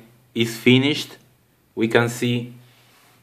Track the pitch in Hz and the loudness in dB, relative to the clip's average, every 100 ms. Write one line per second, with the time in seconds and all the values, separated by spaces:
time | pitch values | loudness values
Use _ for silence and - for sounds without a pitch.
0 | - _ _ 117 117 - - 127 135 151 | -14 _ _ -4 -4 0 4 4 4 -2
1 | - - _ _ _ _ _ - 113 120 | -8 -16 _ _ _ _ _ -4 0 0
2 | 120 120 120 120 120 - - _ _ _ | 0 -2 -4 -4 -8 -16 -20 _ _ _
3 | _ _ | _ _